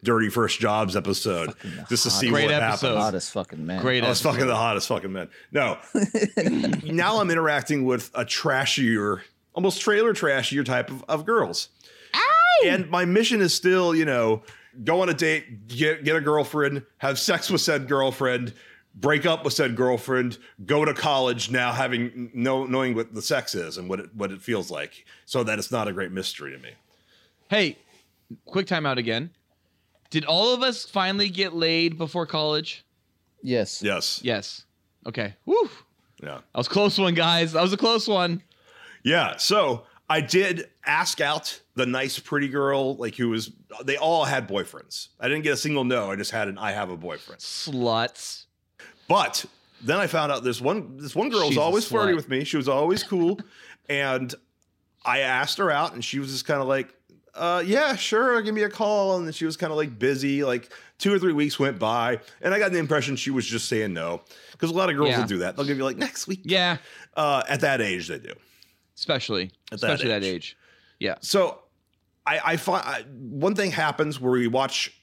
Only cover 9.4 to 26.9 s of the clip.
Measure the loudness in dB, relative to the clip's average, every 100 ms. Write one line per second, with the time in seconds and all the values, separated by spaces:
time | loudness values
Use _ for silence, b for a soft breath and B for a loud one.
9.4 | _ -2 0 0 2 4 4 2 2 2
10.4 | 0 -2 0 -2 -2 -8 -4 -4 2 2
11.4 | 2 -2 -8 _ B B B 0 4 6
12.4 | 6 6 6 4 0 0 4 4 4 2
13.4 | 2 2 4 4 4 4 2 4 4 2
14.4 | B B B -8 0 2 2 2 2 0
15.4 | -4 -18 -12 -2 0 0 0 0 2 2
16.4 | 2 2 0 0 -10 _ -2 0 0 0
17.4 | 2 0 2 0 2 2 2 2 0 0
18.4 | -4 -10 B B B -2 2 2 2 0
19.4 | 0 0 0 2 2 2 0 0 0 -4
20.4 | B B 0 2 2 0 0 2 2 0
21.4 | 0 2 2 0 0 0 -4 -6 -10 -2
22.4 | 0 0 0 0 0 0 -4 -6 -2 -2
23.4 | -2 -6 -6 -8 -8 -8 -8 -8 -8 -8
24.4 | -4 -4 -4 -8 -10 -14 -20 B B -4
25.4 | -2 -2 -2 -2 -2 -4 -6 -6 -6 -8
26.4 | -12 -14 -18 -20 _